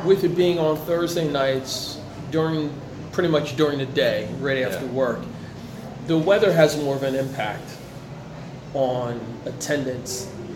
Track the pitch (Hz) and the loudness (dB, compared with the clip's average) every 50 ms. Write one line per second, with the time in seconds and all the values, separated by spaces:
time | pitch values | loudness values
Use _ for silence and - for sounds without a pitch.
0 | 160 175 196 - - - 160 175 180 175 175 170 156 156 151 151 - 175 170 170 | 4 4 6 6 4 4 4 4 4 4 4 4 4 2 2 0 0 0 0 2
1 | 175 165 170 170 160 147 143 139 135 135 135 131 131 - - - - - - - | 2 0 0 0 0 2 2 2 4 2 2 0 -2 -4 -6 -6 -6 -8 -10 -10
2 | - - - - - 135 139 160 160 160 160 156 151 147 135 - - - - - | -12 -12 -12 -12 -8 -2 0 0 2 2 2 0 -2 -2 -4 -8 -10 -12 -12 -12
3 | - - - - 180 165 156 147 - - - - 156 147 143 139 135 127 131 143 | -12 -4 0 2 2 4 4 4 2 0 0 2 2 2 2 0 -2 0 2 2
4 | 131 117 107 107 107 110 127 127 135 139 135 131 127 123 - - 135 127 120 135 | 2 4 2 0 -2 -4 -4 -4 -2 0 0 0 0 0 -2 -4 -4 -2 0 0
5 | 131 120 113 - - - - - - - - - - - - - - - - - | 2 2 0 -2 -6 -10 -12 -12 -12 -14 -14 -14 -14 -14 -12 -12 -12 -12 -12 -8
6 | - - 160 160 156 180 196 190 214 196 165 165 156 151 - 147 147 139 139 135 | -2 0 2 4 4 4 4 6 6 6 8 8 6 6 6 4 0 0 0 0
7 | 135 135 131 135 135 135 - - 107 107 104 - - - - - - - - - | 0 0 0 0 -2 -2 -2 -4 -4 -4 -4 -6 -8 -12 -14 -14 -14 -14 -14 -14
8 | - - - - - - - - - - - - - - - 139 135 127 123 123 | -14 -14 -14 -14 -14 -14 -14 -14 -14 -12 -14 -14 -10 -4 0 0 2 2 2 0
9 | 123 120 120 117 113 113 117 - - 127 120 - - - 147 139 131 127 127 123 | -2 -4 -4 -6 -8 -10 -10 -10 -10 -10 -8 -6 -4 -2 -2 -2 -2 -2 -4 -6
10 | - - - - - - - - - - - | -6 -8 -8 -8 -8 -10 -10 -12 -12 -10 -10